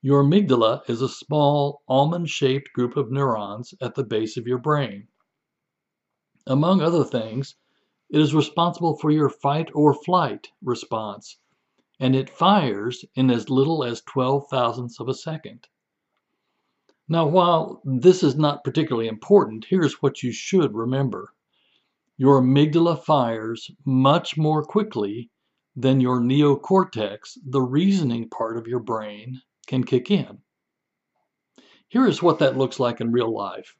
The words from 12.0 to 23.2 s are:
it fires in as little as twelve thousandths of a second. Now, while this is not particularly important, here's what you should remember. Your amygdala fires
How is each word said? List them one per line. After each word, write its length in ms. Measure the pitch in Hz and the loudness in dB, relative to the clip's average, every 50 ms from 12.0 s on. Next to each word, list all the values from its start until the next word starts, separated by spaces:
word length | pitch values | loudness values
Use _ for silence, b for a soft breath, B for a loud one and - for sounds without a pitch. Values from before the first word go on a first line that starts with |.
| 131 127 131 | -2 0 0
it 140 | 131 131 - | 0 -2 -4
fires 760 | - - - 180 202 208 165 127 101 101 104 120 123 - - - _ | -6 0 2 4 4 4 2 0 -4 -4 -6 -8 -8 -10 -16 -14 _
in 140 | 131 131 131 | 0 2 2
as 180 | 123 117 107 - | 2 0 -2 -2
little 340 | 135 131 135 151 165 156 139 | 0 0 0 0 0 -4 -4
as 180 | 120 117 113 | -6 -6 -10
twelve 460 | _ - - 139 127 127 135 143 139 _ | _ -8 -6 -4 -2 0 -2 -2 -4 _
thousandths 500 | - 131 123 117 113 120 123 120 117 - | -4 -2 -2 -2 -4 -6 -10 -12 -12 -12
of 80 | 123 123 | -8 -8
a 60 | 131 | -8
second. 520 | - - 165 156 156 - - 78 - _ _ _ _ _ _ _ _ _ _ _ _ _ _ _ _ _ _ _ _ _ _ _ _ _ _ _ _ _ _ | -8 -8 -12 -12 -12 -14 -18 -20 -20 _ _ _ _ _ _ _ _ _ _ _ _ _ _ _ _ _ _ _ _ _ _ _ _ _ _ _ _ _ _
Now, 200 | 160 165 165 147 | -2 0 0 2
while 560 | 156 185 175 175 175 160 - - - - _ | 4 4 4 4 4 2 0 -2 -10 -12 _
this 380 | 139 131 127 117 180 180 185 - | -4 -4 6 6 6 6 8 4
is 120 | 147 131 | 0 2
not 280 | 147 156 147 143 - - | 2 0 0 0 -2 -6
particularly 440 | 139 120 - 131 107 127 117 113 113 | -4 -2 -2 -2 0 -2 -2 -2 -4
important, 600 | 110 107 - - 202 202 - 110 110 110 113 - | -6 -8 0 4 4 4 4 2 -6 -14 -6 -2
here's 320 | 185 190 165 139 - - | 0 2 2 0 -2 0
what 220 | - 143 135 - - | -2 -2 -2 -2 -8
you 80 | 123 | -8
should 420 | 110 - - - - 190 160 135 104 | -8 -8 -8 0 2 2 2 2 -2
remember. 640 | 110 113 120 131 135 139 127 101 95 90 - _ _ _ _ _ _ _ _ _ _ _ _ _ _ _ _ _ _ | -4 -4 -2 -2 -2 -2 -2 -4 -8 -12 -16 _ _ _ _ _ _ _ _ _ _ _ _ _ _ _ _ _ _
Your 240 | 131 135 143 135 | 4 6 6 6
amygdala 580 | 127 127 135 143 143 151 151 165 165 170 165 143 | 6 4 4 4 4 4 4 2 2 2 0 -2
fires 680 | - - 156 143 | 0 0 2 2